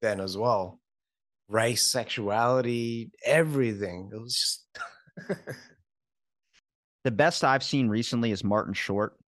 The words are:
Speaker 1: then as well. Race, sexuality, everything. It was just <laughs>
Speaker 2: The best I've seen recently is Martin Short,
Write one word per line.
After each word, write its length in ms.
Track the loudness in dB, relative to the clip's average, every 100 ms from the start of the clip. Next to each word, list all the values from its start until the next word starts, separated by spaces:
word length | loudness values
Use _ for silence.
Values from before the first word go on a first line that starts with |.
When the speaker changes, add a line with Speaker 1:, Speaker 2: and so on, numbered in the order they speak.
Speaker 1:
then 180 | -2 -2
as 160 | -4 -2
well. 420 | 0 0 -2 -10 _ _ _ _ _ _ -2
Race, 360 | 0 2 2
sexuality, 1300 | 0 0 -4 -4 -2 0 2 2 0 -2 -4 -6 -8 -6 2
everything. 840 | 4 4 2 0 0 -4 -6 -10
It 60 | -12
was 120 | -6 -2
just 320 | -2 -4 _ -14 -14 -14 _ -14 -10
<laughs> 180 | -10 -10 -16 -18 _ _ _ _ _ _ _ _ _ _ _ _ _
Speaker 2:
The 80 | -2
best 320 | 4 4 4
I've 200 | 2 2
seen 240 | 2 2 2
recently 440 | 2 0 0 0
is 120 | 0
Martin 300 | 2 0 0
Short, 420 | -4 -2 -2 -2 -6 _